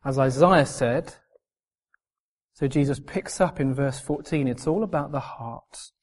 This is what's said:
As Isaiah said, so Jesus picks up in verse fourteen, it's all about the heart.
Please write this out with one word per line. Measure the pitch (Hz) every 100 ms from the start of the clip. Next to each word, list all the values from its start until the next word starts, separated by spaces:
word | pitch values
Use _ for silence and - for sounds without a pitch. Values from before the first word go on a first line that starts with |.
As | 139 135
Isaiah | 135 127 175 175
said, | 135 - 120 135 180 - _ _ _ _ _ _ _ _ _ _ _ _ _
so | _ 139
Jesus | 147 139 135
picks | - 196 - -
up | 180 -
in | 135
verse | 131 139 131
fourteen, | - 143 - 160 131
it's | 120 151
all | 175
about | 214 165 143
the | 143
heart. | - - 117 117 _ - - _